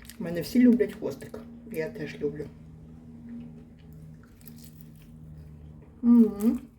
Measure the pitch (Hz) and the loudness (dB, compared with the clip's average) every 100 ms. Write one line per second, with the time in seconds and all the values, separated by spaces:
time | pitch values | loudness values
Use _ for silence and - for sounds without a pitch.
0 | - - 170 170 - 240 247 214 196 - | -20 -12 -8 -6 -2 4 4 4 0 -4
1 | - - - - - - - 160 156 135 | -10 -10 -14 -18 -18 -20 -14 -10 -10 -10
2 | 151 - 147 151 - - - - - - | -12 -8 -8 -8 -12 -16 -20 -20 -20 -20
3 | - - - - - 80 - - 80 80 | -20 -20 -18 -16 -16 -20 -20 -20 -20 -20
4 | - 78 - - 80 78 80 78 78 78 | -20 -20 -20 -20 -20 -20 -20 -20 -20 -20
5 | 78 78 - - - - - - - - | -20 -20 -20 -20 -20 -20 -20 -20 -20 -2
6 | 240 240 214 202 214 240 - | 4 6 6 4 -2 -2 -8